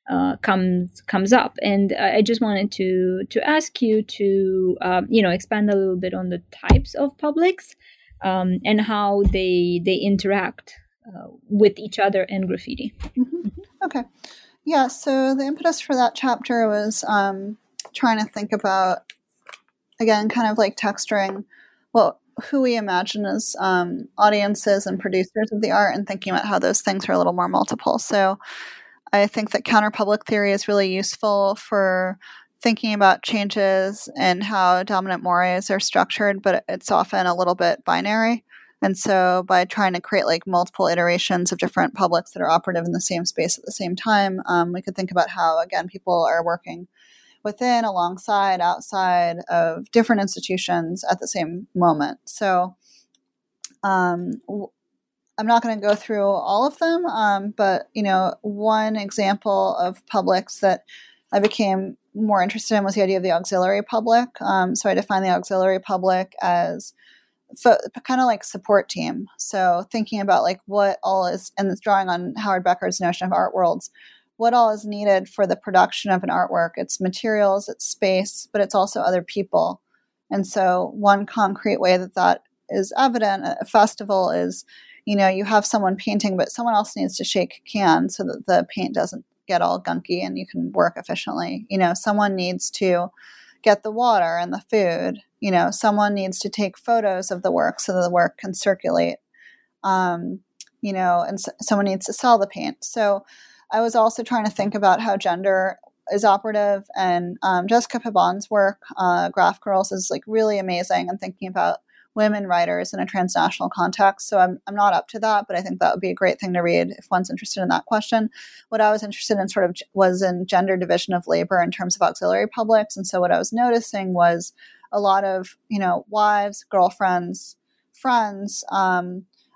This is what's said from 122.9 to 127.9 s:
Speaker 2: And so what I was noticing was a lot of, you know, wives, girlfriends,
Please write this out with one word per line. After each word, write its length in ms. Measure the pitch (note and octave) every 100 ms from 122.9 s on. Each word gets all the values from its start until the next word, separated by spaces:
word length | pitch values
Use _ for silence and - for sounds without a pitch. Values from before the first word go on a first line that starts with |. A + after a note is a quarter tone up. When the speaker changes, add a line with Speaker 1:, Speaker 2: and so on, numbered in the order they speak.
| F#3+
Speaker 2:
And 100 | F3+
so 140 | F#3
what 100 | F3+
I 60 | F3
was 160 | F#3
noticing 600 | A3+ B3 A#3 A3+ G3+ F#3+
was 380 | F3+ E3+ E3+ - - - _ -
a 80 | G#3
lot 240 | G3+ G3
of, 320 | G3 F#3+ F#3 - -
you 100 | G#3
know, 260 | F#3 F3 -
wives, 560 | G#3+ G#3 G#3 G3+ G3+ -
girlfriends, 840 | G3 F3+ - F#3+ F3+ F3 F#3+ - - _ _ _